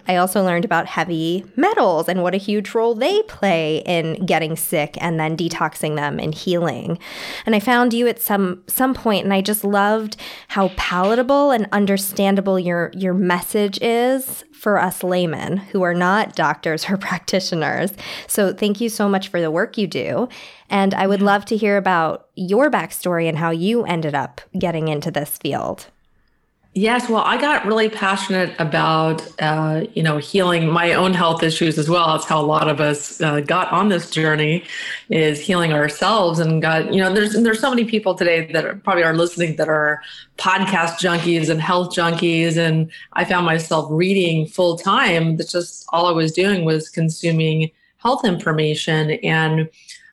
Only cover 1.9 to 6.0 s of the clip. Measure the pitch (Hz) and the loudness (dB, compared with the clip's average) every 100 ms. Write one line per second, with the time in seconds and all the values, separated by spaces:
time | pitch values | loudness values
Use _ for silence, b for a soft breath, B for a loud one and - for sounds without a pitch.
1.9 | 160 165 185 180 196 196 208 202 233 233 | 2 0 0 0 0 -2 -2 -2 0 0
2.9 | 220 285 415 440 - 196 165 156 156 - | 2 0 0 -2 -2 0 2 0 -2 -2
3.9 | 170 156 156 180 160 156 160 - 160 151 | -2 -2 -2 0 0 0 -4 -4 -2 -4
4.9 | - 170 160 156 160 165 - 156 - 156 | -4 -4 -2 -2 -2 -4 -2 -4 -4 -4
5.9 | 151 | -4